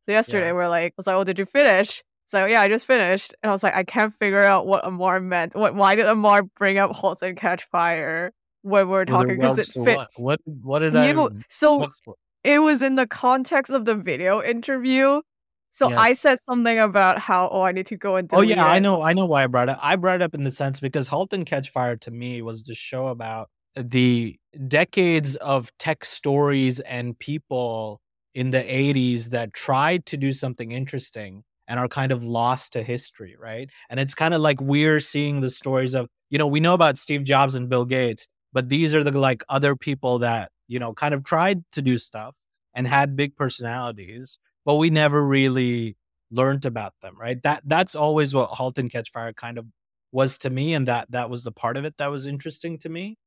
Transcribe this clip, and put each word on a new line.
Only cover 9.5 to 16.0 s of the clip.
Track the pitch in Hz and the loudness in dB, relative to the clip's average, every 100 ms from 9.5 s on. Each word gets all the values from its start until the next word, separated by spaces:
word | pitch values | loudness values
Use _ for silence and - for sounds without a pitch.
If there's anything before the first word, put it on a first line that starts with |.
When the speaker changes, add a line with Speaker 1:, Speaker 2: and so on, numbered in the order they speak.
| 135 | 2
Speaker 1:
it | - | -2
Speaker 3:
regards | |
to | 127 | 0
Speaker 1:
fit | |
Speaker 3:
what? | 123 123 117 | 2 2 -2
What, | - 123 156 | -6 -2 -2
what | - 143 127 143 | -4 -14 -4 0
did | 160 - | 2 4
I | - | 4
Speaker 1:
You, | 302 294 104 - | 4 0 -2 -12
so | - 302 294 | 2 4 4
Speaker 3:
what, | 147 - | 0 -8
what | - - _ _ | -20 -20 _ _
Speaker 1:
it | - 294 | 4 6
was | 311 285 | 6 4
in | 269 262 | 2 0
the | 247 | -2
context | - 254 262 262 302 269 | 0 2 2 2 0 0
of | 269 220 | -2 0
the | 214 | -2
video | 185 135 180 208 | -2 -2 0 0
interview. | - 233 233 269 254 262 269 285 - _ _ _ _ | 0 -4 -4 -4 0 2 4 2 -4 _ _ _ _
So | - 262 | -2 0
I | - | 4